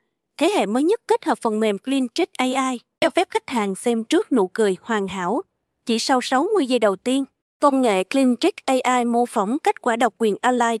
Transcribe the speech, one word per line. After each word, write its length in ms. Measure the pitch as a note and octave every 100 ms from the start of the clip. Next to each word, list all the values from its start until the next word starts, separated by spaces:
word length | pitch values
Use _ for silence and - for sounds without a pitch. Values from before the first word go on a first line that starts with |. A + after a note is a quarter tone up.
| _ _ _ -
Thế 120 | D#4+ G4
hệ 100 | G3
mới 180 | A#3
nhất 180 | D#4 A4+ -
kết 180 | A4+ E4
hợp 120 | A#3
phần 180 | A#3 G#3+
mềm 180 | A3 G3
Clean 300 | - C4+ B3+
Trick 200 | - F4+
A 120 | - B3+
I, 340 | C4 C4 B3 - _
cho 80 | D#4+
phép 200 | - -
khách 200 | A4 -
hàng 260 | B3 G3+ F#3+
xem 280 | A#3+ A3+
trước 280 | A3 E4 -
nụ 160 | B3+ F#3
cười 300 | - G#3 F#3
hoàn 260 | - G#3+ G3
hảo 340 | F#3+ F3+ C4 - _ _ _ -
chỉ 140 | A3+
sau 220 | - B3+
sáu 260 | - B3+ F4 G#4
mươi 120 | B3+
giây 120 | B3
đầu 160 | A3 F#3+
tiên. 300 | B3 C4+ C4+ _ _ _
Công 220 | D4 C4+
nghệ 220 | B3 F#3+
Clean 320 | F#3 C4+ C4 A#3
Trick 280 | E4+ - -
A 320 | C4 - B3+
I 80 | A#3+
mô 200 | A#3 A#3+
phỏng 320 | A#3 G3 C#4
kết 220 | G4+ -
quả 140 | B3 A3+
độc 180 | A#3+ -
quyền 180 | A3+ G3
Align 380 | A#3+ B3 A#3 A3+